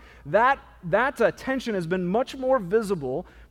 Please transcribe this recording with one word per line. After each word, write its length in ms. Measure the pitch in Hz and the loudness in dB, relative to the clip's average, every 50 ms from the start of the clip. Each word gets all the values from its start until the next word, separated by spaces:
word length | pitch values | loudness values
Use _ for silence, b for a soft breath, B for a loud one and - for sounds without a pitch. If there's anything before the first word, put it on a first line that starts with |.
| b b b b b | b b b b b
that, 340 | 139 165 214 240 269 277 269 - - - - - | 0 2 4 4 4 2 0 -4 -20 -20 -12 -6
that, 360 | 165 180 214 254 285 - - | 0 0 2 2 0 0 2
uh, 100 | 220 165 | 0 0
tension 420 | - - - 254 269 254 - 233 208 | 0 -2 -4 -4 -4 -4 -4 -4 -4
has 120 | 185 165 | -4 -2
been 200 | 160 185 185 180 | -2 -2 -2 -2
much 280 | 175 196 240 269 - 285 | 0 0 0 -2 -2 -6
more 240 | 269 254 254 262 254 | -4 0 0 0 0
visible 680 | 180 170 214 233 214 190 202 160 139 127 131 170 - b b b b | 0 0 0 0 2 0 -4 -4 -4 -4 -4 -6 -6 b b b b